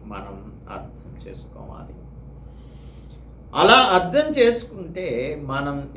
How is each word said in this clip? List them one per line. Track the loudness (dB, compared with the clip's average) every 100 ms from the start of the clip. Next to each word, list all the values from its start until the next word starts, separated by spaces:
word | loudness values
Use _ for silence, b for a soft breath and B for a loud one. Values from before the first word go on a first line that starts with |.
| -14
మనం | -12 -12 -14 -16 -16 -14
అర్థం | -14 -14 -16 -16 -16 -14
చేసుకోవాలి. | -16 -16 -16 -16 -16 -16 -18 -18 -18 -18 -18 -18 B B B B B B B -20 -20 -4 6
అలా | 8 8
అర్థం | 6 4 4 2 2
చేసుకుంటే | 4 4 4 -4 -12 -10 -6 -4 -2 -4 -6 -6
మనం | -4 -4 -6 -8